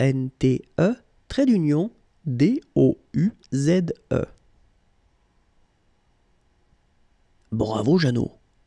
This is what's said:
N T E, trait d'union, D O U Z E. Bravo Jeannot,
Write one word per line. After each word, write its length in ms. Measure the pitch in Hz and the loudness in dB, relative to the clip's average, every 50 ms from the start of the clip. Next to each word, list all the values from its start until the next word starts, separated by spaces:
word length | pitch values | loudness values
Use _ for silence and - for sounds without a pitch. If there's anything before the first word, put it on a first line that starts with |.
N 280 | 127 135 135 131 131 131 _ - | 0 0 0 -2 -4 -8 _ -2
T 280 | - 131 127 - - _ - | 0 0 0 -2 -6 _ -2
E, 160 | - 165 208 247 - _ _ _ _ _ - | 0 0 0 0 -4 _ _ _ _ _ -8
trait 180 | - 262 285 | -2 0 2
d'union, 460 | 262 226 185 156 147 147 156 190 233 _ _ _ _ _ _ - | 2 2 2 2 0 0 0 -2 -4 _ _ _ _ _ _ -8
D 340 | - 123 120 143 202 262 330 - _ - | -6 0 0 2 2 0 -2 -6 _ 0
O 240 | - 131 127 - - _ _ | 2 2 2 0 -2 _ _
U 180 | - 131 165 226 - _ _ - | -4 -2 -2 -2 -4 _ _ -8
Z 400 | 123 139 139 156 175 185 175 165 - _ _ - | -6 -2 0 0 0 0 0 -4 -8 _ _ -6
E. 140 | - - - - - _ _ _ _ _ _ _ _ _ _ _ _ _ _ _ _ _ _ _ _ _ _ _ _ _ _ _ _ _ _ _ _ _ _ _ _ _ _ _ _ _ _ _ _ _ _ _ _ _ _ _ _ _ _ _ _ _ _ _ _ _ _ - | -4 -4 -6 -8 -12 _ _ _ _ _ _ _ _ _ _ _ _ _ _ _ _ _ _ _ _ _ _ _ _ _ _ _ _ _ _ _ _ _ _ _ _ _ _ _ _ _ _ _ _ _ _ _ _ _ _ _ _ _ _ _ _ _ _ _ _ _ _ -8
Bravo 440 | 113 110 107 107 110 110 107 131 175 | -4 -4 -2 -2 -2 -2 0 2 2
Jeannot, 400 | 185 156 127 120 117 - - - _ _ _ _ _ _ | 2 2 0 -2 -2 -4 -6 -8 _ _ _ _ _ _